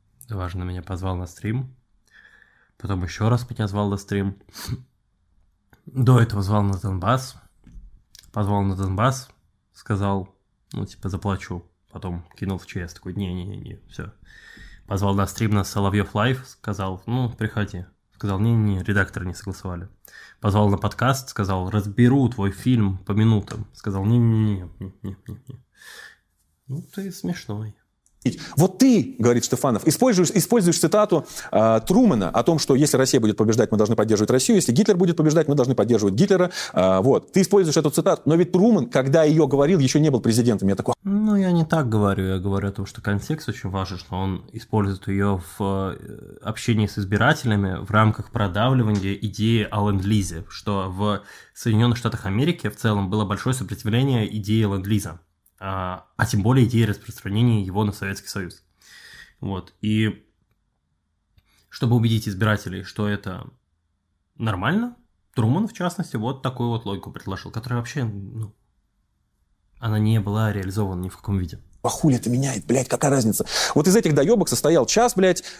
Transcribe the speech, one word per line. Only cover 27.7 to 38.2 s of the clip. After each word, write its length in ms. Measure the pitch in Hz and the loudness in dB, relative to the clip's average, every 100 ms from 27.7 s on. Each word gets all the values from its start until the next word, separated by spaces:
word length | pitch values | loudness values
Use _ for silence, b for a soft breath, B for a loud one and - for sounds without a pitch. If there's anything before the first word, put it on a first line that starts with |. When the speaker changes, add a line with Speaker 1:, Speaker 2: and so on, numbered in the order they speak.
| - _ _ _ _ 233 - B - | -14 _ _ _ _ -4 -4 B 2
Speaker 2:
Вот 200 | 277 - | 2 4
ты, 380 | 262 214 - - | 6 6 2 0
говорит 260 | 117 120 - | 2 2 0
Штефанов, 420 | 127 139 104 160 | 0 0 2 2
используешь, 440 | - 254 185 165 | 4 4 4 4
используешь 480 | 175 - 233 175 165 | 2 2 2 4 2
цитату, 460 | 160 208 214 156 - B B | 2 2 4 0 -2 B B
а, 300 | 107 113 113 | 2 4 2
Трумана 500 | - 208 233 113 87 | 4 4 4 4 0
о 140 | 117 | 0
том, 160 | 170 160 | 2 0
что 160 | - 135 | 2 4
если 220 | 151 131 | 4 4
Россия 240 | 131 127 | 4 4
будет 160 | 107 104 | 2 2
побеждать, 340 | 107 113 104 | 2 4 2
мы 60 | 107 | 2
должны 180 | 107 110 | 2 2
поддерживать 360 | 107 104 104 | 2 2 4
Россию, 260 | 131 - 202 | 2 4 2
если 160 | - | 4
Гитлер 240 | 131 220 180 | 2 4 4
будет 180 | 180 165 | 2 2
побеждать, 320 | 151 160 143 | 2 2 2
мы 80 | 143 | 2
должны 200 | 127 120 | 2 2
поддерживать 400 | 113 110 101 101 | 2 2 2 2
Гитлера. 360 | 202 185 175 B B | 4 4 2 B B
А, 260 | - 95 95 | 0 2 4
вот. 320 | 123 123 - | 4 2 2
Ты 100 | 190 | 0
используешь 360 | 180 202 165 160 | 4 4 4 2
эту 120 | 151 | 2
цитату, 340 | - 190 156 | 0 0 0